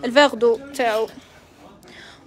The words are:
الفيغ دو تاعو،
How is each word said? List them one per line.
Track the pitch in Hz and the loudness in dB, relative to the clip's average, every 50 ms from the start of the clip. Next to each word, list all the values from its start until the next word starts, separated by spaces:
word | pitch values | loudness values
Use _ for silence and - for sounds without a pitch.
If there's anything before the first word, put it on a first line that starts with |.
| - | -10
الفيغ | 247 233 294 294 262 254 | 0 4 4 4 4 2
دو | 214 240 233 233 277 277 285 277 | 0 0 0 0 0 -6 -10 -8
تاعو، | 269 247 226 214 220 220 220 - - - - - - - _ _ _ - - - - - - - - - - - - - | -6 -4 -2 -2 -4 -4 -6 -10 -16 -20 -20 -20 -20 -20 _ _ _ -20 -20 -20 -20 -20 -20 -20 -20 -20 -20 -20 -20 -12